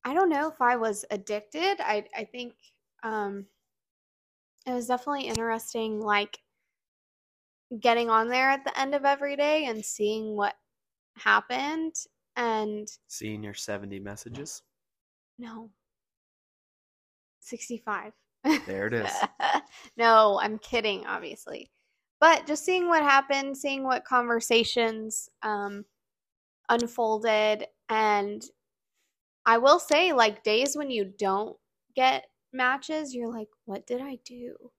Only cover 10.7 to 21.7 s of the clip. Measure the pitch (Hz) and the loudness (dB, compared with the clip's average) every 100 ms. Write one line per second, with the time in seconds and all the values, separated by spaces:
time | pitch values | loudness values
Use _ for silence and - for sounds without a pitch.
10.7 | _ _ _ _ - 214 208 - 254 285 | _ _ _ _ -4 2 2 2 -4 -2
11.7 | 320 320 - - _ _ - 240 220 214 | -2 -4 -8 -14 _ _ -4 -2 0 -2
12.7 | 214 214 - _ - 107 107 104 101 - | -6 -10 -16 _ -10 -8 -8 -8 -10 -8
13.7 | 101 98 98 98 101 117 123 151 - _ | -6 -6 -10 -10 -12 -14 -12 -12 -14 _
14.7 | _ _ _ _ _ _ _ 240 220 226 | _ _ _ _ _ _ _ -16 -16 -18
15.7 | _ _ _ _ _ _ _ _ _ _ | _ _ _ _ _ _ _ _ _ _
16.7 | _ _ _ _ _ _ _ - 240 - | _ _ _ _ _ _ _ -16 -14 -10
17.7 | 233 - 196 214 _ _ _ 277 302 - | -10 -6 -8 -8 _ _ _ 0 0 0
18.7 | 95 104 117 98 - 107 _ - - - | -4 -2 -2 -2 -2 -4 _ 0 0 -4
19.7 | - - - 226 220 220 196 208 214 - | -20 -20 2 6 8 8 4 -2 -6 -4
20.7 | 233 214 190 - 185 170 - - - - | -2 -2 -4 -6 -8 -8 -14 -14 -16 -16